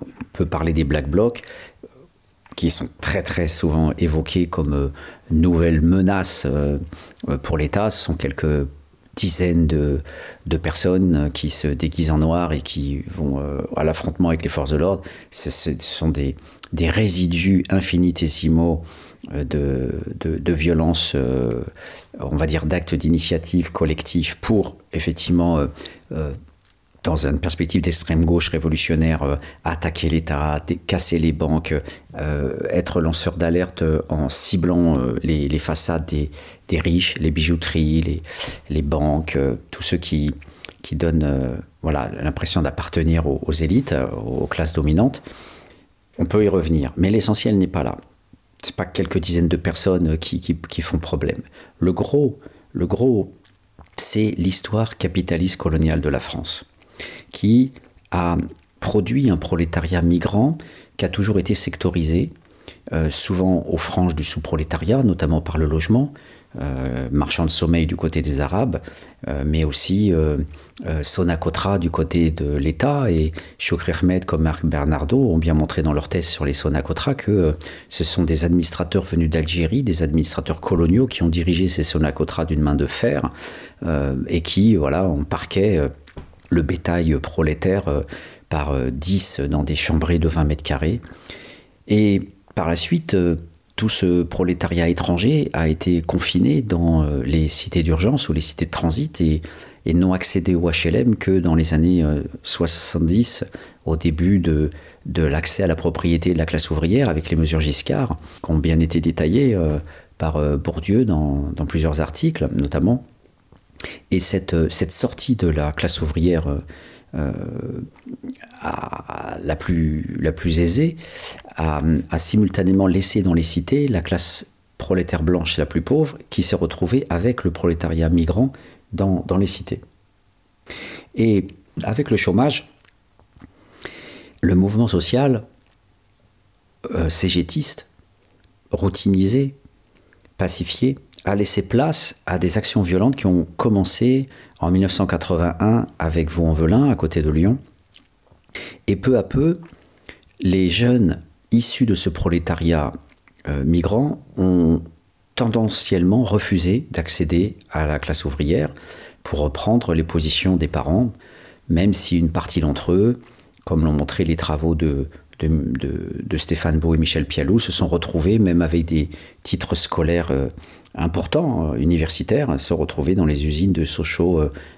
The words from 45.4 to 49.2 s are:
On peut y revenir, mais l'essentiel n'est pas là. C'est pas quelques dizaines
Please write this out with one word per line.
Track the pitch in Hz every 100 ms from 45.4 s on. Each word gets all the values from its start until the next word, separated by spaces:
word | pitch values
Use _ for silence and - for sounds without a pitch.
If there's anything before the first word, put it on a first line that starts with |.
| - - - - _ _ _ -
On |
peut | 82 104
y | 104
revenir, | 92 80 80 65 -
mais | 92
l'essentiel | 107 95 104 117 101
n'est | 90
pas | 92
là. | 62 - - _ _ - _ -
C'est | -
pas | -
quelques | 87 - 85
dizaines | 92